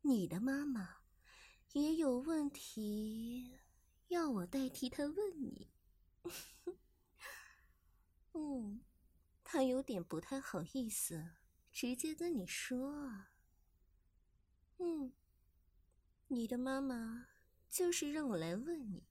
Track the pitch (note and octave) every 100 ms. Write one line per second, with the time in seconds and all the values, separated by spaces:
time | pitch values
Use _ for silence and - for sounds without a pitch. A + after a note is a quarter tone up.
0 | D4 A#3+ E3 E3 B3 C4+ D4 A#3+ F3+ -
1 | - _ - - - - _ C#4+ D4 D#4+
2 | D4+ B3 C#4+ D#4+ C#4+ - - - G#3 G#3
3 | G#3+ A3 A3+ B3 B3 B3+ - - _ _
4 | _ F4 D#4+ A3 F3 C4+ C4 - B3+ -
5 | C#4+ E4+ G#4 E4 C4+ - - _ _ _
6 | _ _ F4 - - - - - _ _
7 | _ _ - - - - - _ _ _
8 | _ _ _ E4 D4+ C4+ G#3 G#3+ - _
9 | - _ _ _ - D#4+ C4 B3+ C4+ G#3
10 | F3 E3 - C4+ C4+ F#3 E3+ C4+ A3+ -
11 | - D#3+ E3 - _ _ _ - A#3+ B3
12 | D#4+ D#4 F4 D4 F3+ - - B3+ C4+ D4
13 | C#4 G3+ G3 _ _ _ _ _ _ _
14 | _ _ _ _ _ _ _ - F4 D#4+
15 | C4 - _ _ _ _ _ _ _ _
16 | _ _ _ B3 A3+ B3 B3+ C4+ C4+ A#3+
17 | A3+ A#3 B3 - _ _ _ - F4+ F4
18 | D4 D4+ C#4+ F#3 D#3+ F3+ C#4 E4+ A#3 F3+
19 | -